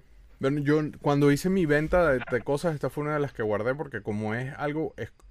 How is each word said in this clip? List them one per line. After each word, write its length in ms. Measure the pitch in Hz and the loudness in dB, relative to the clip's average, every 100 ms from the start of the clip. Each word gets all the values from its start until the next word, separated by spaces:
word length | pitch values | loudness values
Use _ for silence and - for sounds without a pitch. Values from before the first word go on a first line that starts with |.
| - - - - | -20 -20 -20 -4
Bueno, 200 | 135 147 | -2 0
yo 180 | 143 151 151 - | 2 2 0 -4
cuando 300 | 147 143 143 | 0 4 4
hice 180 | 143 185 | 4 2
mi 160 | 190 160 | 2 4
venta 460 | 147 156 180 165 | 2 2 2 4
de, 100 | 131 - | 2 0
de 100 | 123 | -4
cosas, 320 | 120 143 175 147 | 0 -2 -2 -2
esta 160 | 135 | -4
fue 120 | - 147 | -4 -4
una 100 | 151 | -2
de 40 | |
las 140 | 143 | -4
que 80 | - | -4
guardé 320 | 107 101 110 | -2 -2 -2
porque 300 | 143 147 117 | -4 -6 -8
como 320 | 107 107 107 113 | -4 -4 -2 -4
es 180 | 131 143 | -6 -6
algo 380 | 147 151 151 - | -6 -4 -6 -6
ex-, 140 | 117 - - | -12 -12 -20